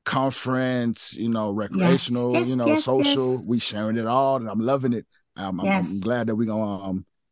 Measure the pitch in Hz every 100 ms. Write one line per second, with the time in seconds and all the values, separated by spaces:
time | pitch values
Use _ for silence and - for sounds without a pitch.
0 | - 135 135 127 123 127 127 127 117 110
1 | - - 117 113 107 101 101 95 180 -
2 | - 120 123 123 120 127 117 311 - 131
3 | 143 143 127 127 101 120 - 107 110 113
4 | 113 127 135 135 113 101 113 139 131 117
5 | - _ _ - 98 90 98 196 - 98
6 | 98 120 113 110 113 107 107 98 98 95
7 | - _ _